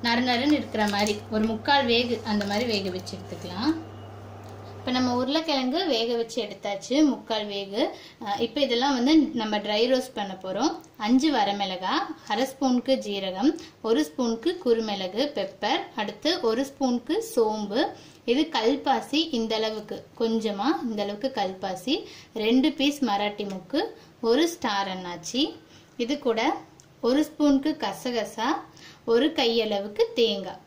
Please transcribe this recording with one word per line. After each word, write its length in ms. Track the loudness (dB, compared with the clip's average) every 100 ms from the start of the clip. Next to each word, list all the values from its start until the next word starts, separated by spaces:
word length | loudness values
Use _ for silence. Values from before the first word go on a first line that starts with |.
| 0
நறு 160 | 0 2
நறுன்னு 280 | 2 4 2
இருக்கிற 260 | 2 -2 0
மாதிரி 200 | 2 0 0 -2
ஒரு 100 | -2 0
முக்கால் 360 | -2 2 4 4
வேகு 240 | 2 2 -2 -2
அந்த 120 | -2 0
மாதிரி 160 | 0 0
வேக 180 | -2 -2 -6
வச்சு 160 | -8 -12
எடுத்துக்கலாம். 560 | -12 -12 -10 -4 0 0 -4 -14 -16 -16 -16 -16 -16 -14 -14 -10
இப்ப 120 | -2 0
நம்ம 180 | 2 0
உருளைக்கிழங்கு 600 | 2 0 0 0 0 0 0
வேக 160 | 0 0 -2
வச்சு 160 | -2 -4
எடுத்தாச்சு, 500 | -6 -6 -6 -6 0 4 4
முக்கால் 360 | 2 -2 -4 -4
வேகு. 280 | -6 -6 -2 -2 -2 -18 -12 -6
அஹ், 120 | -2 -2
இப்ப 140 | 0 0
இதெல்லாம் 280 | 2 2 2
வந்து 160 | 6 6 6 0
நம்ம 160 | -2 -2
ட்ரை 160 | 0 0 4
ரோஸ்ட் 220 | 2 0 -6
பண்ண 160 | -6 -6
போறோம். 260 | -6 0 0 -2 -12 -6 4
அஞ்சு 240 | 4 6 4
வரமிளகா, 560 | 2 2 -2 -2 -2 -2 -2 -8 -4
அரை 100 | 0 0
ஸ்பூனுக்கு 420 | 0 2 2 4 0 2
ஜீரகம், 420 | -4 -4 0 0 0 -8 -8 0
ஒரு 140 | 2 2
ஸ்பூனுக்கு 420 | 0 -2 0 -2 -2 2
குருமிளகு 580 | 2 2 -4 -4 -2 -2 -2
பெப்பர், 440 | -6 -4 -2 -2 -4 -6
அடுத்து 300 | -6 -4 -2 0 0
ஒரு 140 | 0 -2
ஸ்பூனுக்கு 460 | -2 0 0 0 -2 0
சோம்பு, 500 | 0 2 0 -2 0 0 -2 -20 -12 0
இது 100 | 0 2
கல்பாசி 680 | 2 2 2 2 0 2 -2 0 -2
இந்த 140 | 0 0
அளவுக்கு, 380 | -2 -4 -8 -12 -12 -4
கொஞ்சமா 460 | 0 0 0 0 0 0 -2
இந்த 120 | -2
அளவுக்கு 240 | -4 -2 -4 -2
கல்பாசி, 560 | -4 -4 -6 -6 -2 -2 -4 -18 -14 -4
ரெண்டு 260 | 4 4 4 2
பீஸ் 200 | 0 2 0
மராட்டி 360 | 0 0 -2 -6
முக்கு, 280 | -8 -4 -2 -2 -6 -20 -6 2
ஒரு 140 | 4 2
ஸ்டார் 360 | 0 -2 -2 -2
அன்னாச்சி, 480 | -4 -8 -10 -6 -2 -2 -2 -20 -20 -20 -8
இது 100 | -4 -2 0
கூட 140 | 2 0 0 -8 -20 -20 -4 2
ஒரு 120 | 2 2
ஸ்பூனுக்கு 440 | 2 4 4 2 -2
கசகசா, 640 | -4 -4 -4 -2 -4 -2 -2 -2 -6 -20 -20 -14 2
ஒரு 160 | 4 4 2
கையளவுக்கு 640 | 2 2 0 -2 -4 0 0 4
தேங்காய். 440 | 2 2 -6 -12